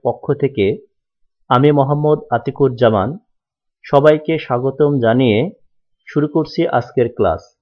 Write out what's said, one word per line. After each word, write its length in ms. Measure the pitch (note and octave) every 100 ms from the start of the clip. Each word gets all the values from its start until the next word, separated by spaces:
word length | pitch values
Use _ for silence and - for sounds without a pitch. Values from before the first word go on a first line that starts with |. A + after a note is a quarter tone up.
পক্ষ 300 | B2 A#2 -
থেকে 460 | C#3+ C#3 C3+ G3 G#3+ - _ _ _ _ _ -
আমি 240 | B2 C#3+
মোহাম্মদ 460 | D3 C3+ D3 D3+ D3+ -
আতিকুর 460 | A#2 - C3 C#3 A#2+
জামান 420 | A#2+ A2 G2 F3 _ _ _ _ _ _
সবাইকে 560 | - C#3+ D3+ D#3 D3+ D#3+
স্বাগতম 600 | - B2 C3+ C3+ D3 C#3+
জানিয়ে 500 | A2+ A#2+ B2+ G#2 E3 - _ _ _ _ -
শুরু 200 | D3 D3
করছি 380 | D#3+ D3+ - E3
আজকের 420 | B2+ - - A#2
ক্লাস। 420 | - G2 E2 - _